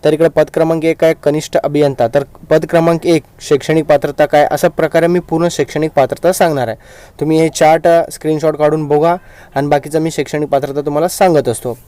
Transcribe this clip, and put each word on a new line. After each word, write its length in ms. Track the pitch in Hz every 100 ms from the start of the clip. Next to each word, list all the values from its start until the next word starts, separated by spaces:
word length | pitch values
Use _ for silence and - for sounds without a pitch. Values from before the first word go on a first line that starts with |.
तर 100 | 151
इकडे 160 | 156 165
पद 160 | 151 151
क्रमांक 320 | - 160 165 160
एक 180 | 160
आहे, 100 | 165 156
कनिष्ठ 340 | - 151 - -
अभियंता. 500 | - 147 143 135 117
तर 160 | 143 139 - -
पद 160 | 156 156
क्रमांक 360 | 170 165 170 175
एक, 180 | 165 - _
शैक्षणिक 440 | - 147 - 160 156
पात्रता 400 | 147 151 143 147
काय, 200 | 151 147
अशा 220 | 147 175
प्रकारे 400 | - 160 170 170
मी 120 | 175
पूर्ण 280 | 170 160 175
शैक्षणिक 400 | - 139 151 156
पात्रता 400 | - 131 - 170
सांगणार 340 | 185 180 147 117
आहे. 100 | 110 - - - -
तुम्ही 200 | 147 160
हे 80 | 160
चार्ट, 380 | 151 156 165 170
अ, 160 | 170 -
स्क्रीनशॉट 440 | - 156 156 156 151
काढून 320 | 151 156 147
बघा 280 | 147 160 180 - - - -
आणि 120 | 143
बाकीचं 320 | 143 143 160
मी 120 | 160
शैक्षणिक 380 | 156 139 151 151
पात्रता 320 | 139 135 139
तुम्हाला 260 | 143 147 170
सांगत 420 | - 190 156 123
असतो. 280 | 113 127 113